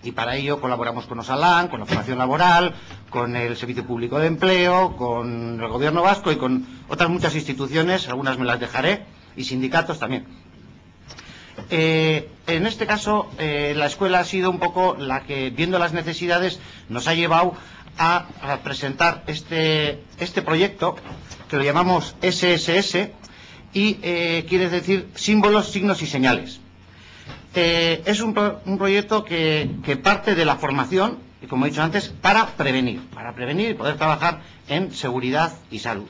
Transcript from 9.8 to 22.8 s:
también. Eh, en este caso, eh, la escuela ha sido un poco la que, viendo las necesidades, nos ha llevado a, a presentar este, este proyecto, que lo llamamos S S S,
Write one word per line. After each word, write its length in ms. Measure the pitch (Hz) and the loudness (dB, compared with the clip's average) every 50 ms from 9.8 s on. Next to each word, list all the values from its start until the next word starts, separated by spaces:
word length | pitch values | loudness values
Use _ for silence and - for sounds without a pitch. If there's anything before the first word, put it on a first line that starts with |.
| 165 165 160 - | 0 0 -4 -6
también. 260 | 117 117 131 - - - - - - - - - - - - - - - - - - - - - - - - - - - - - - - | -4 -4 -4 -6 -6 -10 -20 -20 -20 -20 -20 -20 -20 -20 -20 -20 -20 -20 -20 -20 -20 -20 -20 -20 -20 -20 -20 -20 -20 -18 -16 -16 -8 -2
Eh, 600 | 175 165 160 160 160 160 156 160 156 151 151 - - - - - | 0 2 2 4 4 4 4 4 2 0 -2 -6 -16 -14 -6 -4
en 180 | 170 160 180 | -2 0 0
este 220 | 220 214 214 226 208 | 0 -2 -2 -2 -2
caso, 420 | 208 208 - 208 208 208 190 - - - | -2 -2 0 0 0 0 0 -4 -6 -6
eh, 360 | 156 156 147 147 147 147 147 151 | -4 -2 -2 0 -2 0 0 0
la 80 | 147 | 0
escuela 340 | 143 143 - 196 190 185 180 | -2 0 0 0 2 2 2
ha 60 | 175 | 2
sido 240 | 170 - 190 180 185 | 2 -2 0 0 0
un 80 | 180 180 | 0 0
poco 380 | 175 175 175 185 185 185 - - | -2 -2 2 2 2 2 2 0
la 240 | 139 139 131 135 | -4 -4 -4 -4
que, 300 | 131 - 143 139 131 131 | -4 -4 -4 -4 -4 -4
viendo 260 | 117 117 160 170 185 180 | -2 -2 -2 0 2 2
las 160 | 175 170 160 | 0 0 0
necesidades, 680 | 175 165 165 165 160 180 175 175 175 180 185 175 - - - - - - - | -2 -4 -4 -6 -4 0 0 2 2 2 0 -2 -6 -14 -18 -20 -20 -12 -8
nos 180 | 110 120 120 165 | -6 -4 0 0
ha 60 | 165 | 0
llevado 400 | 165 170 165 165 165 175 180 170 - - - - - - - - - | 2 2 4 4 4 4 4 0 -6 -16 -20 -20 -20 -20 -20 -4 0
a, 280 | 160 165 175 175 160 - - - | 2 2 2 2 -2 -6 -16 -12
a 160 | - 139 143 131 | -6 -6 -6 -4
presentar 640 | - 147 139 - 143 139 135 - 170 170 170 160 - - | -4 -8 -8 -4 -4 -6 -2 2 2 2 2 0 -6 -8
este, 760 | 151 151 - - 165 165 160 160 156 156 151 147 143 - - - - - | -8 -8 -8 -6 -2 0 2 2 2 2 2 0 -2 -6 -10 -20 -10 -8
este 240 | 170 175 - 196 | -8 -4 -4 -4
proyecto, 540 | 175 - 160 160 190 202 202 - - 175 185 - - - - - - - - - - - | 0 0 2 2 2 0 0 -2 -2 -2 -2 -4 -12 -16 -16 -16 -16 -18 -18 -20 -12 -4
que 80 | - 143 | -2 0
lo 60 | 135 | 2
llamamos 520 | 143 143 165 180 180 180 170 160 - - - | 2 2 2 4 4 2 2 0 -4 -8 -2
S 320 | - 185 180 - - 180 175 | 0 0 0 2 2 2 2
S 240 | 165 - - 165 | 2 2 2 2
S, 360 | 185 | 2